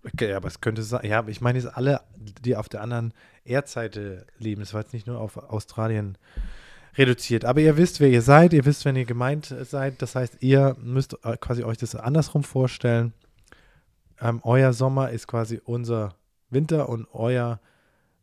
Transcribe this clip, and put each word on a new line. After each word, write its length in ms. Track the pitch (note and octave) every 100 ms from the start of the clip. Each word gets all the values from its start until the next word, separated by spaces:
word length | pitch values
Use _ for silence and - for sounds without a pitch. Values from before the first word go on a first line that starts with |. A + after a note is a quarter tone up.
| B2+
Okay, 280 | - A2
aber 140 | G2 -
es 120 | -
könnte 220 | - G#2+
sein, 240 | G#2+ A#2+ G#2
ja, 180 | G#2+ A2
ich 120 | G#2
meine 180 | A#2+ B2
jetzt 180 | B2 -
alle, 260 | C3 C#3 _ -
die 400 | G#2+ G2+ A#2+ A2
auf 120 | A2
der 140 | G#2
anderen 320 | A2 A#2+ A#2 - _ _
Erdseite 840 | - B2+ C#3 - A2+ G#2+ G2+ F#2 - _
leben. 220 | A2 G#2
Es 140 | G2+
war 80 | G#2
jetzt 100 | G#2+
nicht 140 | A#2+ A2+
nur 120 | A#2+
auf 180 | A2 -
Australien 800 | - A2 - - A2 A2 G#2 F#2+ _ - - - - - - -
reduziert. 480 | C3+ B2 - A#2 A2+
Aber 140 | C3
ihr 160 | D#3 D3+
wisst, 220 | F3 -
wer 100 | C#3+
ihr 100 | A#2+
seid. 300 | A#2 C#3+ F3
Ihr 140 | E3 C3
wisst, 180 | D3
wenn 120 | - C3
ihr 100 | A#2+
gemeint 480 | A#2+ B2 D3 D3 B2
seid. 400 | C3 C#3+ C3+ C3
Das 120 | B2+
heißt, 220 | B2+ B2+ -
ihr 340 | C3 C3+ C#3 B2+
müsst, 380 | A2+ B2+ C#3 -
äh, 120 | A2+ A2+
quasi 260 | - B2
euch 140 | A2+ A2+
das 160 | A#2+ A2+
andersrum 480 | - D3+ D3 D3+
vorstellen. 680 | C#3+ C3 C3 - A#2+ A#2 A#2 - _ _ _ - _ _ _ _ _ _
Ähm, 200 | A#2 A#2
euer 300 | A#2 B2+ C3
Sommer 360 | A#2 C3 C3+ C3
ist 160 | A#2 -
quasi 340 | A#2 A2 A2+
unser 500 | - A#2+ A#2 A#2 G#2+ - _ _ _
Winter 380 | B2+ D3+ D#3+ C#3+
und 180 | A#2 -
euer 460 | A#2 A2+ B2+ A#2+ A#2 _ _ _ _ _ _